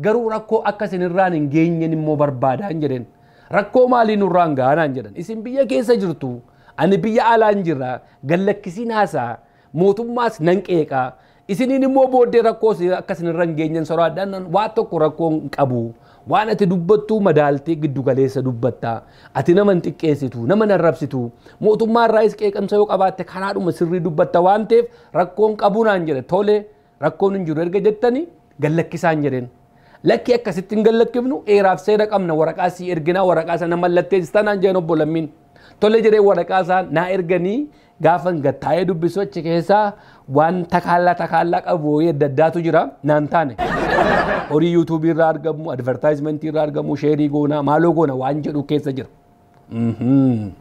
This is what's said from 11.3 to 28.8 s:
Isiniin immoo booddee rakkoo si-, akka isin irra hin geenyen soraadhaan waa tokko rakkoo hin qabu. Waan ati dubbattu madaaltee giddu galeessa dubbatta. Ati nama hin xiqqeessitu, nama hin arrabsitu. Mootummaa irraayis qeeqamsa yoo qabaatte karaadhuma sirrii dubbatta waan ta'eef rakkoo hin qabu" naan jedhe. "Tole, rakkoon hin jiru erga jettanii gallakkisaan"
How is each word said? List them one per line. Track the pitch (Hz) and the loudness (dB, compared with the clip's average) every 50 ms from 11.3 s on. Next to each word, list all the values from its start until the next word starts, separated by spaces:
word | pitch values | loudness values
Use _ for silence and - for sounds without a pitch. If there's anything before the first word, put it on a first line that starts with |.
| _ _ _ - | _ _ _ -6
Isiniin | 202 - 262 240 269 269 269 | -4 -2 0 0 2 2 2
immoo | 269 269 269 262 | 2 4 4 4
booddee | 254 254 247 240 233 - 233 | 4 4 4 4 4 4 4
rakkoo | 220 226 220 220 226 220 196 | 4 2 2 2 0 0 0
si-, | 160 175 180 180 | 0 0 -2 -2
akka | 185 - - 190 | -2 -4 -6 -6
isin | 170 170 | -4 -4
irra | 170 160 165 175 | -4 -2 0 -2
hin | 165 160 | -2 -2
geenyen | 151 160 151 160 165 160 | -2 -2 -2 -2 -4 -4
soraadhaan | 160 165 160 170 160 156 180 196 196 196 190 185 160 | -2 0 0 0 0 0 -4 -6 -6 -6 -8 -6 -2
waa | 165 196 220 220 | -2 -2 -2 -2
tokko | - 226 214 220 180 165 | -2 -4 -4 -2 0 0
rakkoo | 156 151 147 - 165 160 | 0 0 0 0 -2 0
hin | 156 156 147 139 | 0 -2 -4 -4
qabu. | - - 143 131 123 120 117 117 113 _ _ _ - - - | -2 0 0 0 0 -2 -4 -6 -8 _ _ _ -20 -16 -6
Waan | 117 151 196 214 220 | -2 0 0 0 0
ati | 214 - 202 | 0 0 2
dubbattu | 175 190 180 165 175 214 208 208 - 220 220 | 2 0 0 2 2 2 2 2 0 -2 0
madaaltee | 202 190 151 147 147 143 143 135 - 165 165 | 2 4 4 4 4 2 2 0 -2 -4 -4
giddu | 151 151 151 127 139 123 | -2 -2 -4 -4 -2 -2
galeessa | 135 127 131 135 131 131 139 | 0 2 2 2 0 0 -2
dubbatta. | 127 131 123 117 123 123 117 - - 117 113 110 - - - - - - - | -4 -4 -4 -2 -4 -4 -4 -4 -6 -6 -6 -8 -10 -16 -20 -20 -16 -8 -6
Ati | - - - 170 | -2 2 4 4
nama | 196 208 202 190 | 4 4 4 2
hin | 170 | 0
xiqqeessitu, | - 175 143 - - 156 143 117 139 123 117 120 113 | 0 -4 -6 -4 0 0 0 0 -2 -6 -6 -4 -2
nama | 131 190 214 220 | 0 0 2 2
hin | 208 | 2
arrabsitu. | 196 175 165 165 151 - 151 139 143 127 120 117 - _ _ - - - | 2 2 2 2 0 0 -4 -6 -6 -6 -6 -8 -10 _ _ -20 -8 -2
Mootummaa | - 214 214 208 226 220 226 233 233 | 0 2 2 2 2 2 2 2 2
irraayis | 226 220 214 226 214 208 | 4 4 4 2 2 0
qeeqamsa | - 214 202 196 208 202 180 208 208 | 0 -4 -4 -2 -2 -4 0 0 2
yoo | 208 | 2
qabaatte | 208 202 190 190 190 180 - 175 - | 2 2 0 0 0 -2 -4 -10 -12
karaadhuma | - 185 190 202 202 196 196 170 156 - | -10 -8 -6 -6 -4 -4 -2 -2 -2 -2
sirrii | 185 160 180 180 | -2 -2 -2 -2
dubbatta | 165 185 147 156 180 - - 175 | -4 -2 0 0 0 2 2 2
waan | 175 185 202 220 220 | 4 4 2 2 2
ta'eef | - 226 233 233 - - - - _ - | 2 2 2 2 0 -6 -18 -16 _ -2
rakkoo | 151 185 180 - - 214 214 | -2 -2 -2 0 0 0 0
hin | 214 | 0
qabu" | 214 214 208 190 226 226 220 | 2 0 0 2 2 2 2
naan | 202 185 165 | 2 0 -2
jedhe. | 160 143 131 | -2 -4 -4
"Tole, | 120 - 175 190 208 208 208 208 208 - - _ _ _ _ - | -4 -2 -2 0 2 2 0 0 -2 -6 -18 _ _ _ _ -4
rakkoon | 139 160 160 - 196 196 196 | -4 -4 -2 0 -2 0 0
hin | 196 180 | -2 -4
jiru | 160 151 151 170 | -4 -2 -2 -2
erga | 175 175 202 180 214 | -2 -2 0 0 0
jettanii | 208 - 247 240 240 269 339 - - _ _ _ _ - | 0 0 0 0 0 -2 -4 -8 -12 _ _ _ _ -4
gallakkisaan" | 143 151 156 170 | -2 0 0 0